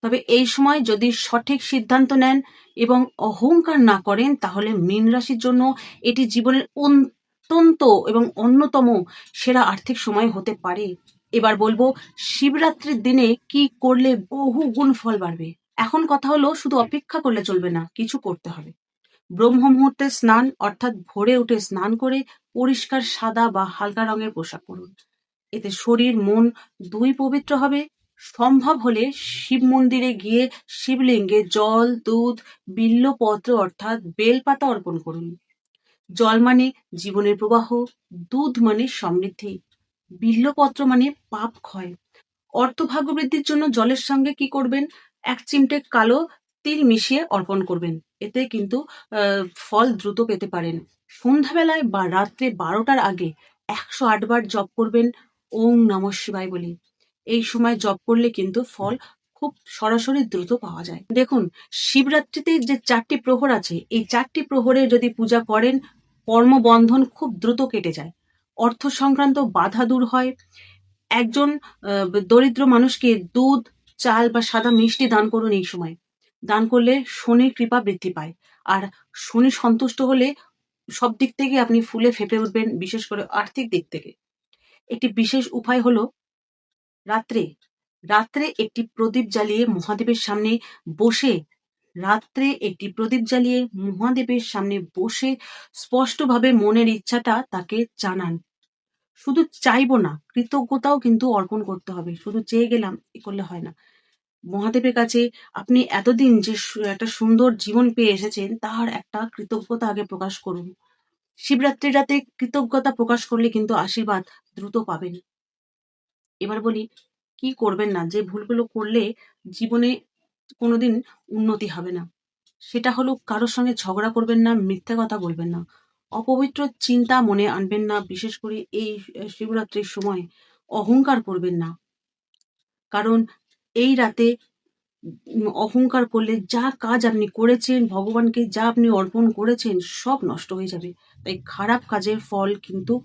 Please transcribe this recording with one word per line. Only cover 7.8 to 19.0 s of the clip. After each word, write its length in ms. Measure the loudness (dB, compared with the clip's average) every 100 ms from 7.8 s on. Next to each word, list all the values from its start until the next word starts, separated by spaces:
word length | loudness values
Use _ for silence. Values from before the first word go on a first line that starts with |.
এবং 460 | 6 6 4 0 0 0
অন্যতম 680 | 4 6 4 4 4 2 -2 -12 -20
সেরা 280 | -8 0 2
আর্থিক 360 | 2 0 -6 -6
সময় 320 | -2 0 0
হতে 260 | 0 -6 -6
পারে। 340 | -6 -4 -6 -8 _ _ _
এবার 260 | 2 2 2
বলবো 360 | 2 4 2 2 -10 -14
শিবরাত্রির 840 | -10 0 0 4 0 0 -4 -2
দিনে 320 | 2 4 4 2 _
কি 200 | 0 0 _
করলে 340 | 2 4 4 2
বহু 460 | -2 -4 -2 0
গুণ 320 | -2 0 2
ফল 240 | 2 -2 -4
বাড়বে। 360 | -4 -8 -12 -14 _ -2
এখন 280 | 0 0 0
কথা 220 | 0 2
হলো 260 | 2 2 0
শুধু 220 | -2 0
অপেক্ষা 420 | 0 -4 -6 -4
করলে 240 | 0 -2
চলবে 260 | 0 -2 -2
না, 200 | -4 -6 -8
কিছু 240 | -6 -6
করতে 300 | -8 -10 -10
হবে। 220 | -14 -16 -20 _ _